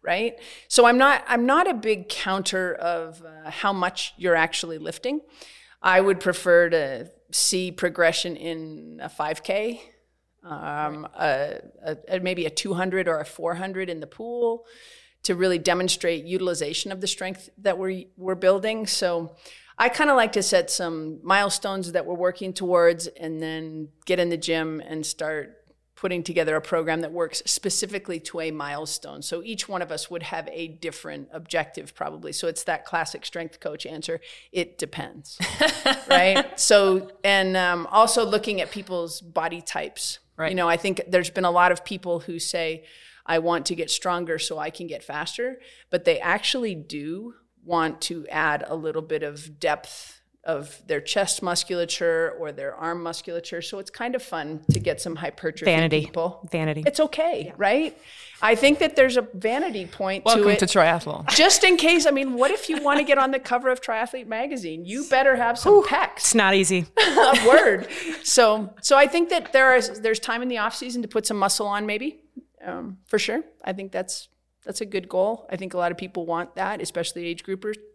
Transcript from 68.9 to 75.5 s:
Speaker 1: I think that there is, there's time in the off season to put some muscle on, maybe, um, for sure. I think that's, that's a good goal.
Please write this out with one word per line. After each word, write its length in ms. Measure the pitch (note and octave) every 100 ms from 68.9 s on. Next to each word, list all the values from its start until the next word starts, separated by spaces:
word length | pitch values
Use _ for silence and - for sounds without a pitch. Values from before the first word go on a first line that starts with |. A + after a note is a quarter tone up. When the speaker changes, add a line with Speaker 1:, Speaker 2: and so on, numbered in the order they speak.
| C#4
Speaker 1:
I 80 | C#4+
think 240 | D#4+ E4+
that 200 | F4 -
there 200 | C4 C4
is, 280 | B3+ - G#3+
there's 180 | A3 A3
time 220 | - A#3
in 60 | B3
the 100 | A#3+
off 160 | G#3+ -
season 240 | B3 A#3+
to 80 | G#3+
put 160 | A3
some 140 | A3 G#3
muscle 280 | G3 - G#3
on, 200 | G3+ G#3+
maybe, 340 | G#3 C4+ - _ - _ _
um, 360 | - F3 F3+ F#3+ _
for 120 | G#3+
sure. 240 | G#3 A#3+ D#4+ _
I 80 | -
think 200 | F#3+ G3
that's, 360 | F#3+ F#3 - - _ _ _ -
that's 160 | F#3+
a 40 | G#3+
good 220 | G3 F3+
goal. 380 | F3+ G3 A3+ -